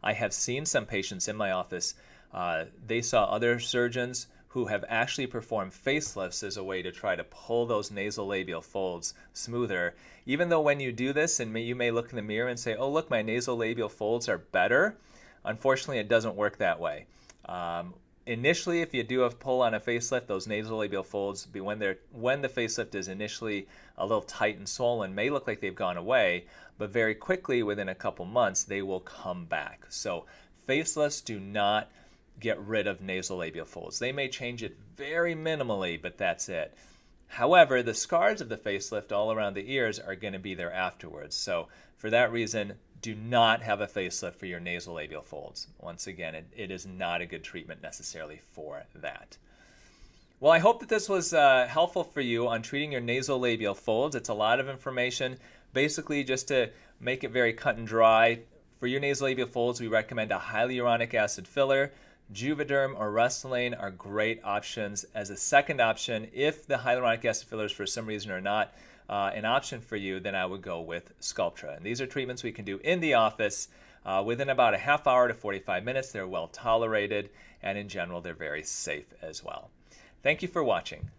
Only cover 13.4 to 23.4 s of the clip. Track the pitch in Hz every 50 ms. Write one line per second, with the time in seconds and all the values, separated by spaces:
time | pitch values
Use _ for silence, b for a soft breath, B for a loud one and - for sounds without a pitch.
13.4 | 120 - 123 117 113 113 117 117 113 104 - - 107 104 117 120 113 - 101 85
14.4 | - - - 92 90 101 120 139 180 214 220 B B B B B B B B B
15.4 | B - 110 110 - 135 131 131 - - 139 117 104 104 120 113 110 113 90 98
16.4 | 104 104 - - 104 90 82 80 85 80 73 78 - _ B B B B B B
17.4 | - - 87 90 87 85 85 85 87 90 90 - _ _ _ _ _ - 117 113
18.4 | 120 147 170 170 - 180 170 170 165 160 - 127 113 110 123 127 127 120 120 -
19.4 | - 135 127 127 127 117 110 107 - - 120 117 120 - 135 123 120 - 104 95
20.4 | 92 107 107 107 107 110 113 110 107 101 101 98 92 - - 101 98 101 98 98
21.4 | - - - 101 95 101 104 107 107 98 92 - - _ - 123 113 123 135 143
22.4 | 143 131 - 127 117 110 - - 110 - - 101 90 95 92 98 107 104 - -